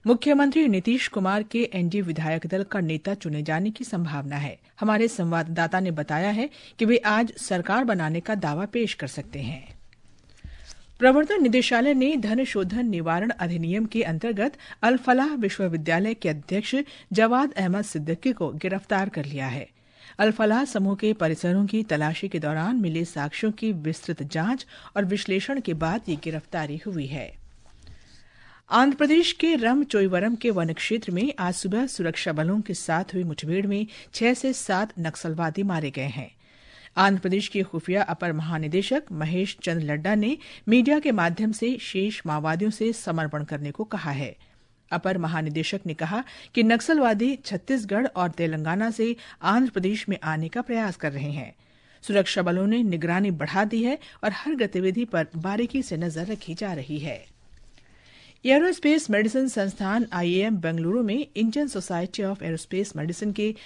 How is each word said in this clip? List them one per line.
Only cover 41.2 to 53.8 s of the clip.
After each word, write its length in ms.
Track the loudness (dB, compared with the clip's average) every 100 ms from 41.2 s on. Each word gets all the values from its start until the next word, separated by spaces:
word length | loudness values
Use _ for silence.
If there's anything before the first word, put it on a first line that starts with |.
| 2 2 -2
से 240 | 0 -2 -2
शेष 400 | -4 -2 -2 -4 -4
माओवादियों 440 | -2 0 0 0
से 220 | 0 -2
समर्पण 520 | -2 -4 -2 -2 -4
करने 260 | -6 -6 -6
को 140 | -6
कहा 260 | -6 -6 -4
है। 240 | -4 -6 -10 -20 _ _ _ -6
अपर 280 | -4 -2 -2
महानिदेशक 640 | -2 -2 -2 -2 -4 -4 -6
ने 80 |
कहा 280 | -6 -4 -4 -6 -12 -6
कि 80 | 2
नक्सलवादी 720 | 4 4 4 4 4 4 2 -2
छत्तीसगढ़ 720 | -4 -6 -2 -2 0 0 0
और 240 | 0 -2
तेलंगाना 600 | 0 -2 -2 -2 0 0
से 240 | 0 0 -2 -8 -4
आंध्र 280 | 2 4 2
प्रदेश 340 | 2 0 -2 -4
में 100 | -4
आने 260 | -2 -2 -2
का 140 | -4
प्रयास 340 | -4 -2 -2 -4
कर 160 | -4
रहे 180 | -4 -4
हैं। 240 | -6 -8 -14 _ _ _ _
सुरक्षा 380 | 0 2 2 2
बलों 240 | 0 2 2
ने 160 | 2
निगरानी 480 | 2 0 0 2 2
बढ़ा 340 | 0 -2 0
दी 180 | 0 2